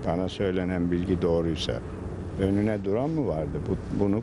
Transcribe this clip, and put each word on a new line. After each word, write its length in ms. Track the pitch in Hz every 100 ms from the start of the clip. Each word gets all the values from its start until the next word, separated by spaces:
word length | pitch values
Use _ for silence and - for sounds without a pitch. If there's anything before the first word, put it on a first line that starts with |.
| 98
Bana 220 | 87 92
söylenen 600 | - 98 92 90 90 87
bilgi 300 | 87 92 87
doğruysa. 520 | 87 82 82 78 - 57 - - - - - 92
Önüne 440 | 98 101 107 104 98
duran 240 | 107 147
mı 180 | 160 107
vardı? 300 | 78 78 76 -
Bu, 340 | 92 - 98
bunu 180 | 101 107